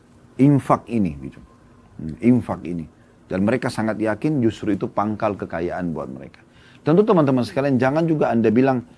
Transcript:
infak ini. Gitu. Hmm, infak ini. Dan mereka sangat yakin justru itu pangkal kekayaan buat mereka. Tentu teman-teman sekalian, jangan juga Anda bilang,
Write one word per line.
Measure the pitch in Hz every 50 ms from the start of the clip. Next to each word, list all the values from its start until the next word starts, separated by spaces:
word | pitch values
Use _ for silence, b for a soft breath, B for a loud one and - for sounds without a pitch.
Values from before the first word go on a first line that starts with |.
| _ _ _ - - - - -
infak | 135 147 143 131 - - 131 - -
ini. | - 117 113 95 82 71 67
Gitu. | 67 65 - - - - - - - - - - - - - -
Hmm, | 78 78 76 - 113
infak | 120 127 117 - 110 90 92 -
ini. | 85 90 85 78 - - b b b b b b
Dan | - 90 95 101
mereka | 110 131 123 139
sangat | 123 - 120 107 110 104 104
yakin | 107 107 104 101 - 151 156 135 117
justru | 110 101 - 104 104 98
itu | 95 127
pangkal | - - 107 104 107 107 - 113 107 98
kekayaan | 92 95 80 - 85 87 82 80 92 90 85
buat | 76 73 71 64
mereka. | 65 67 67 - - - - b b b b b b b
Tentu | b 147 165 190 214
teman-teman | 233 196 165 147 139 131 123 113
sekalian, | 113 - 135 139 143 131
jangan | 113 131 131 147 160 170 165
juga | 156 147 143 117 117
Anda | 117 110 110
bilang, | 104 123 135 135 127 120 - b b